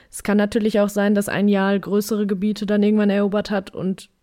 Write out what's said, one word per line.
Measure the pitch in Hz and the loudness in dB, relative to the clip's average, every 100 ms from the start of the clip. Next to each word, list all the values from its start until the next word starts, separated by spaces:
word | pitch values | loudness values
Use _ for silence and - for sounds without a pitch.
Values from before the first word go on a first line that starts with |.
| _ | _
Es | - | -8
kann | - 202 | 0 0
natürlich | 208 233 214 208 | 2 0 0 2
auch | 202 | 0
sein, | 202 202 202 | 2 2 2
dass | 202 | 0
ein | 170 202 | 0 2
Jarl | 202 196 202 | 2 2 0
größere | 175 202 208 208 208 | 0 -2 0 -2 -2
Gebiete | 196 214 208 202 | -2 -2 -2 0
dann | 208 | 2
irgendwann | 208 214 208 | 4 4 2
erobert | 202 202 208 208 | 2 0 -2 -2
hat | 208 190 | -4 -6
und | - 185 190 - _ | -6 -6 -6 -10 _